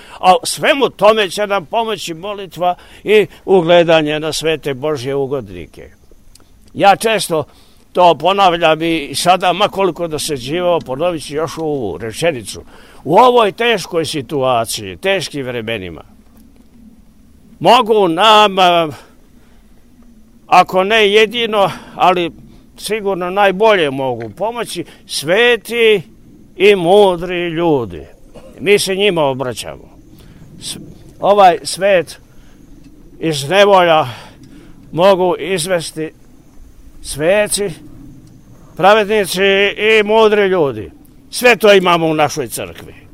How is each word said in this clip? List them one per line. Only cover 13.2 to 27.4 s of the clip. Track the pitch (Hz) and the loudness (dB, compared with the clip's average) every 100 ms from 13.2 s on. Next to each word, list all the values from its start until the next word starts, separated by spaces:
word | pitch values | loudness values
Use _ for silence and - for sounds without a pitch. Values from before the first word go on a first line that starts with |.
| 247 247 208 | 4 4 0
teškoj | - 240 208 - 165 156 | 0 -2 -2 -4 -6 -4
situaciji, | 156 120 147 131 120 113 - 98 90 | -6 -6 -2 0 0 -2 -8 -10 -8
teškim | 190 190 135 143 127 | -4 -4 -4 -10 -8
vremenima, | 120 110 113 90 76 - - _ _ - _ - - - _ _ _ _ _ _ - | -8 -6 -8 -8 -14 -20 -20 _ _ -20 _ -20 -20 -20 _ _ _ _ _ _ -2
mogu | 160 240 220 214 185 | 4 4 4 2 2
nam, | 160 214 214 208 190 | 2 4 6 4 4
a, | 180 170 160 123 - _ _ _ _ _ _ _ _ _ - - _ _ - | 2 2 0 -6 -20 _ _ _ _ _ _ _ _ _ -20 -20 _ _ 0
ako | 175 175 185 | 2 2 0
ne | 196 226 208 | 0 2 2
jedino, | 208 220 233 233 214 185 - - - | 2 2 -2 -2 0 0 -2 -12 0
ali | 165 180 170 - - - _ - | 2 2 -4 -10 -20 -20 _ -16
sigurno | - 220 196 185 180 | -8 -6 -4 -4 -4
najbolje | 190 196 185 220 202 147 | 0 0 2 2 2 0
mogu | 135 135 117 113 | -2 -6 -6 -10
pomoći | 101 208 240 190 170 - - - | -8 -8 -8 -10 -10 -12 -16 -12
sveti | - 143 196 240 233 - 233 226 202 - - - - - - | -8 -2 2 2 2 -2 0 2 2 -2 -20 -20 -20 -16 0
i | 202 196 | 2 4
mudri | 170 208 196 175 180 175 | 4 4 4 2 -6 -6